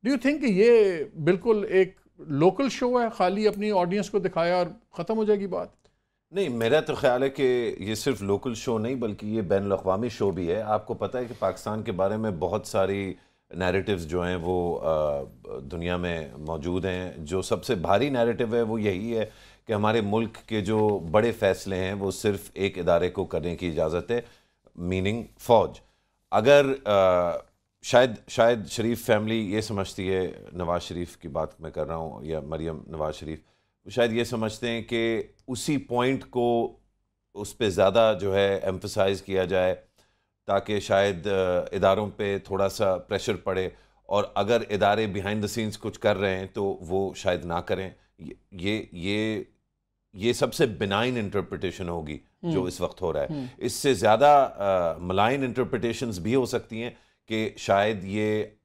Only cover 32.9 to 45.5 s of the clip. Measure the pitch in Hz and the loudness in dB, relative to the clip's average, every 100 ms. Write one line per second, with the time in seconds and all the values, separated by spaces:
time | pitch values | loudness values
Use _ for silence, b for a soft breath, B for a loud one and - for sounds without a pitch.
32.9 | 80 76 76 78 78 _ _ _ _ - | -6 -6 -6 -12 -14 _ _ _ _ -10
33.9 | 104 120 113 117 123 110 107 120 117 110 | 0 0 2 -2 -2 -4 -4 -6 -6 -4
34.9 | 120 113 113 - _ - 123 - 143 139 | -2 0 -2 -6 _ -12 -8 -2 -4 -2
35.9 | 120 123 135 - 123 120 117 113 - _ | 0 0 0 -4 0 2 2 0 -6 _
36.9 | _ _ _ _ - 104 - 113 90 95 | _ _ _ _ -12 -12 -2 0 4 6
37.9 | 101 113 104 101 95 98 98 - 92 104 | 6 4 4 0 2 2 2 -2 -4 -6
38.9 | 107 98 98 95 95 92 92 92 90 _ | 0 0 0 -2 -2 0 2 2 0 _
39.9 | _ _ _ _ _ - 98 98 104 - | _ _ _ _ _ -2 -2 0 -4 2
40.9 | 98 101 90 82 98 92 90 - 98 95 | 4 4 2 -2 0 2 0 -2 2 4
41.9 | 98 104 - 101 98 - 95 98 - 101 | 4 0 -4 -2 -2 -4 -2 -2 0 0
42.9 | 92 - 101 - 98 - 92 92 b b | 0 -2 -4 -2 -4 -2 -2 -4 b b
43.9 | b - 101 101 101 101 117 113 104 101 | b -2 0 0 -2 2 2 2 2 2
44.9 | 104 110 98 98 107 104 | 4 0 -2 -4 -2 -4